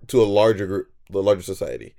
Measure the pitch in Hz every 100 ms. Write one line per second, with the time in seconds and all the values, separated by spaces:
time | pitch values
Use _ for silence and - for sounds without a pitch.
0 | - 127 104 101 113 101 98 98 - _
1 | _ 98 98 101 90 95 78 62 55